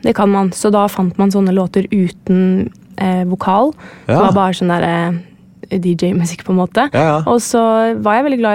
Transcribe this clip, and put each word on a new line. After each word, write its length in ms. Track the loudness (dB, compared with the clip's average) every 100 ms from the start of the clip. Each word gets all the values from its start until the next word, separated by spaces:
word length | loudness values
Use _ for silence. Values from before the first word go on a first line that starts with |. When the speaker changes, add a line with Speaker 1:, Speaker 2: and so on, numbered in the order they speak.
Speaker 1:
det 120 | -2 0
kan 140 | 2
man. 200 | 2 0
Så 200 | -2 0
da 140 | 2 0
fant 280 | -2 -2 0
man 120 | 0
sånne 220 | 2 2
låter 320 | 0 0 -2 0
uten, 800 | 0 -2 -4 -2 2 2 0 -2 -10 -16 -6
eh, 280 | -2 -2
vokal. 480 | -2 -4 0 0 0 -2 -14 -10 -2
Det 80 |
Speaker 2:
Ja. 60 | 2
Speaker 1:
var 120 | 2
bare 200 | 2 0
sånn 140 | 0 -2
der, 140 | 0
eh, 300 | 0 -2 -2 -4 -8 -20 -20 -20 -8 -4
D 160 | -2
J-musikk 500 | 0 0 -2 -4 -6
på 60 | -2
en 60 | -2
måte. 340 | 0 0 0
Speaker 2:
Ja, 240 | 0 2 0
ja. 40 | 0
Speaker 1:
Og 140 | -2
så 540 | 0 0 2 2 0 0
var 140 | 0
jeg 100 | 0
veldig 140 | 0 0
glad 160 | 0